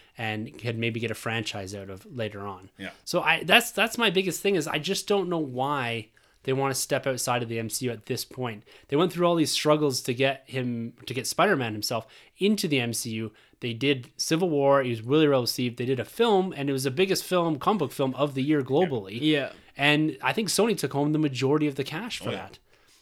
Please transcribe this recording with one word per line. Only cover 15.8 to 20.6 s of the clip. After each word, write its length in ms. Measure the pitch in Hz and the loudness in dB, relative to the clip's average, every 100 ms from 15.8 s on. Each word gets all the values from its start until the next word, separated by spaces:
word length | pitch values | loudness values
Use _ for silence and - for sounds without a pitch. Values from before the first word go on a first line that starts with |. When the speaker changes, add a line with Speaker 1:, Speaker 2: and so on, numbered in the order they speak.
| 123 | -2
Speaker 1:
did 120 | 127 | -2
a 40 | |
film, 500 | - - 233 196 185 143 | -2 0 4 4 2 -2
and 140 | 139 | -2
it 20 | |
was 120 | 135 | -2
the 60 | 135 | -2
biggest 340 | 131 190 180 | 0 0 0
film, 340 | - 180 170 143 | 0 0 2 0
comic 200 | 185 208 | 0 0
book 120 | 143 | 0
film 220 | - 131 | -2 -2
of 200 | 120 147 | 0 -2
the 80 | 135 | 0
year 200 | 139 151 | 2 2
globally. 560 | 127 139 180 123 95 113 | 2 2 2 0 -6 -2
Speaker 3:
Yeah. 300 | 151 147 135 - - - | 0 2 0 -8 -16 0
Speaker 1:
And 400 | 143 147 156 131 | 2 4 2 0
I 100 | 127 | -2
think 160 | - 208 | 0 0
Sony 280 | - | 2